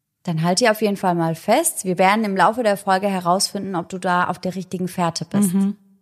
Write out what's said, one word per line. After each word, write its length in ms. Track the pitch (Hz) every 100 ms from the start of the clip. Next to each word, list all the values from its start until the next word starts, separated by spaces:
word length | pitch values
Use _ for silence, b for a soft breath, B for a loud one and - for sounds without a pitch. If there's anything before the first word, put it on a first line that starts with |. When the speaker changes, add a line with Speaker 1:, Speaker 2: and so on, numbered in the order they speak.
| _ _
Speaker 1:
Dann 180 | - 160
halt 160 | 170 185
dir 120 | 233
auf 100 | 214
jeden 140 | 208 196
Fall 180 | 185
mal 220 | 170 165 165
fest. 480 | - 254 339 -
Wir 120 | 185 185
werden 260 | 185 214
im 120 | 208 190
Laufe 280 | 180 226
der 120 | 214 196
Folge 300 | 196 190 202
herausfinden, 680 | 185 175 190 - 202 196 190
ob 120 | 165
du 80 | 185
da 260 | 185 180 -
auf 140 | 180
der 160 | 185 185
richtigen 320 | 175 180 180
Fährte 360 | - 170 -
bist. 300 | - 202 196
Speaker 2:
Mhm. 220 | 196 196 208 _ _